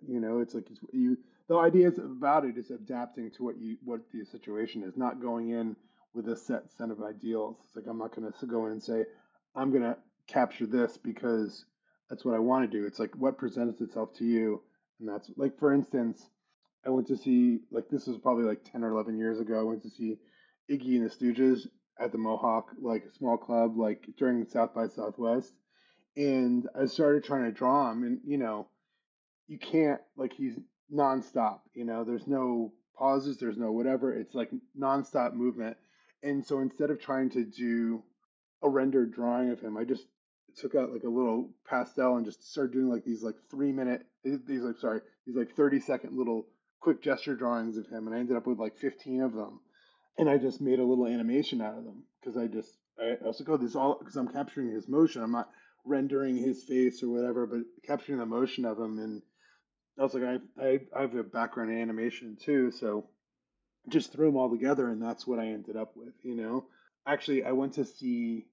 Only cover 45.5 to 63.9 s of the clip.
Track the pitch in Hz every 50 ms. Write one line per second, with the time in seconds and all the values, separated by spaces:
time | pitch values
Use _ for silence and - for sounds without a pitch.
45.5 | - - 147 143 139 139 - - - - - - - 127 127 117 117 113 110 -
46.5 | _ _ _ _ _ _ - 165 160 - - 147 135 127 - 147 139 117 127 120
47.5 | 120 117 113 113 110 110 104 - 120 113 110 110 113 117 123 120 127 117 117 127
48.5 | 123 104 113 107 - - - 135 131 - - 135 127 127 131 127 110 107 104 104
49.5 | 107 - - _ _ _ _ _ _ _ _ _ _ - - 120 139 143 127 131
50.5 | 127 - 143 131 127 127 127 123 127 123 123 117 120 120 113 113 123 139 147 -
51.5 | - 120 110 107 110 113 117 113 101 - - _ _ _ - 131 107 120 117 110
52.5 | 101 110 110 - _ _ _ _ _ - 117 113 120 - - 113 113 - 139 143
53.5 | 156 143 123 117 110 139 131 143 143 - - - - 143 127 123 123 139 143 -
54.5 | - 147 131 120 110 110 95 - 131 151 165 156 - 135 113 110 120 120 110 -
55.5 | - _ _ _ _ _ _ 127 143 135 135 139 139 139 135 135 127 123 123 135
56.5 | 123 131 - - 131 127 127 123 123 - - 120 120 120 120 123 120 120 120 110
57.5 | 120 117 117 - - - - - 143 139 - - 143 127 117 110 113 117 131 127
58.5 | - - 127 117 110 104 117 110 110 110 107 110 107 104 - _ _ _ _ _
59.5 | _ _ _ _ _ _ _ _ _ - 135 135 - 131 123 123 127 127 - -
60.5 | _ - 135 135 131 135 135 - - 131 139 131 117 123 110 98 - 120 117 113
61.5 | - 123 117 110 113 113 117 113 110 110 113 120 - - 127 113 107 - - -
62.5 | 147 139 127 123 120 - - 110 104 107 104 - _ _ _ _ _ _ _ _
63.5 | _ _ _ _ _ _ _ 127